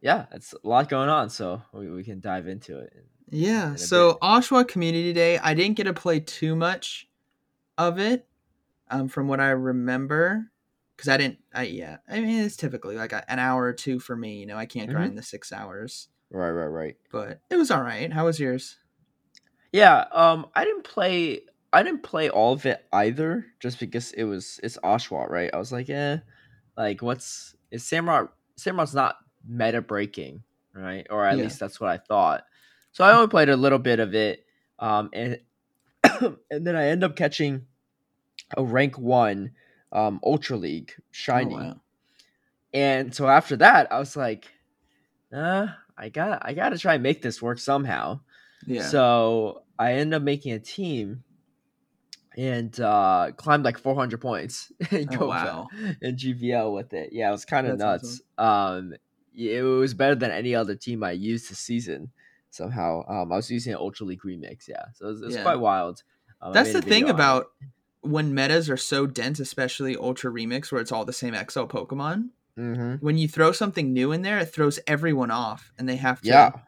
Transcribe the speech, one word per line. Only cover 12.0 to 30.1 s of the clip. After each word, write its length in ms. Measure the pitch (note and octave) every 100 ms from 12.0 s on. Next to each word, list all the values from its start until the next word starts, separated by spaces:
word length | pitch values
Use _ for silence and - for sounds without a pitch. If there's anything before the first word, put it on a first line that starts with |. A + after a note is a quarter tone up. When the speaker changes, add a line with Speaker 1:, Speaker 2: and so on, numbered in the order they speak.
| _
Speaker 2:
I 100 | G#3
mean, 240 | A3 A3+
it's 140 | G#3+ -
typically, 400 | D3+ B2 F#2+ G#2+
like, 160 | A2
a, 160 | G#2+ -
an 80 | B2+
hour 240 | B2+ B2+
or 100 | B2
two 260 | B2 - B2+
for 160 | - A#2
me, 220 | A2+ G#2
you 40 | G2+
know, 120 | G#2
I 80 | A2+
can't 240 | - A2
Speaker 1:
Mm-hmm. 80 | D3+
Speaker 2:
grind 200 | F#3 -
the 60 |
six 300 | - G#2 -
hours. 560 | G2 G2+ F#2+ A#2 - - _ _
Speaker 1:
Right, 220 | F#2+ F2
right, 140 | E2+ D#2
right. 300 | D#2+ D#2 - _
Speaker 2:
But 260 | A#2 G#2 - _
it 60 | F4
was 160 | C#4+
all 100 | F3
right. 300 | B2 A2 E3
How 140 | D#3 E3
was 160 | D#3
yours? 340 | C#3 B2+ - - _ _ _ _ _ _ _ _ _
Speaker 1:
Yeah, 320 | F#3 G3+ D#3 -
um, 360 | - E3 D#3+ -
I 120 | - G4+
didn't 180 | G#4
play, 580 | - - F#3 F3+ E3 B2 - _ _
I 100 | -
didn't 220 | A3+ E4
play 260 | - - D#3
all 240 | - A2+
of 140 | C3+ C3+
it 180 | A2+ _
either, 540 | F#2+ G#2 C3 D#3 F3 A#3 _
just 200 | B2 B2
because 320 | A2+ A#2 A#2+
it 140 | - A2+
was, 340 | G2 - -
it's 160 | A2 -
Oshawa, 440 | F2+ A2 A#2+ D#2 A#1+
right? 220 | E2+ F2
I 60 | -
was 140 | A2
like, 180 | B2 B2+
"Eh, 280 | C#3+ C#3+ D3+ - _ _ _ _ -
like, 240 | A2 G2
what's, 540 | A#2+ B2+ - - - _ _
is 100 | A#2
Samurott, 460 | - D#3+ E3+ D3+ G2 _ _ -
Samurot's 340 | - F#3 D#3
not 220 | C3+ B2+ - _ _ -
meta 340 | A#2+ A2+ A#2
breaking, 640 | - G#2 G#2